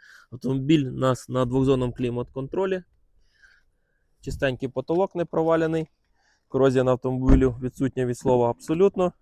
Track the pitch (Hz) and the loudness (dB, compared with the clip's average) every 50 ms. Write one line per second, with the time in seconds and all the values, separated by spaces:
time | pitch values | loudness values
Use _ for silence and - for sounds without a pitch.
0 | _ - - - _ _ - 120 - 127 131 135 135 139 160 156 139 127 131 131 | _ -20 -20 -20 _ _ -18 -10 -6 -4 -4 -2 0 2 2 2 2 -2 -4 -2
1 | 131 131 127 - - - 120 127 127 120 123 135 135 131 139 127 127 123 117 - | 0 0 0 -2 -4 -6 -2 -2 -2 0 0 0 2 2 2 2 0 -4 -4 -4
2 | 127 120 120 120 123 - - 135 135 135 - 180 190 190 190 185 180 _ _ _ | -4 -4 -4 -4 -8 -8 -8 -10 -10 -6 -4 -4 -2 -2 -2 -4 -8 _ _ _
3 | _ _ _ _ _ _ _ _ _ - _ _ _ _ _ _ _ _ _ _ | _ _ _ _ _ _ _ _ _ -20 _ _ _ _ _ _ _ _ _ _
4 | _ _ _ _ - 139 123 - 147 135 127 113 - 131 - 131 131 - 165 175 | _ _ _ _ -12 -10 -8 -4 -2 -4 -4 -4 -6 -8 -6 -6 -4 -2 0 0
5 | 196 190 - 175 170 - - 160 160 160 165 160 160 160 160 165 156 - _ _ | 0 -2 -2 -6 -6 -4 -2 -2 0 2 2 2 2 0 -2 -2 -4 -6 _ _
6 | _ _ _ _ _ _ _ _ _ _ - 131 131 139 127 131 127 127 127 123 | _ _ _ _ _ _ _ _ _ _ 0 2 4 4 4 4 2 2 0 0
7 | - 127 131 127 127 131 135 131 131 131 117 120 127 127 - - 135 127 - 131 | -2 -4 -4 -2 4 4 6 6 6 2 0 -2 -8 -10 -6 -4 -4 -4 -2 -2
8 | 127 123 123 - - 131 127 123 120 120 117 _ - - 160 165 190 202 - - | -4 -4 -4 -4 0 2 2 4 4 2 0 _ -4 -4 0 2 2 2 2 2
9 | 180 180 - _ | -2 -2 -2 _